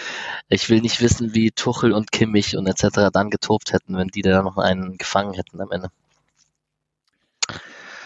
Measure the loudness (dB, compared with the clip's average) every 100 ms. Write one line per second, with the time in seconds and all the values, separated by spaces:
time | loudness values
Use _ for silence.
0 | -12 -12 -10 -12 -2 -2 4 2 2 0
1 | 0 0 0 2 2 0 -4 0 2 2
2 | -2 0 2 2 0 -2 -2 2 2 4
3 | 4 4 0 -2 0 -2 0 -4 -2 -4
4 | -4 -2 2 4 2 0 0 0 -4 -10
5 | -2 -2 -2 -6 -10 -10 -8 -6 -8 _
6 | _ _ _ _ _ _ _ _ _ _
7 | _ _ _ -10 -10 -10 -16 -20 -20 -20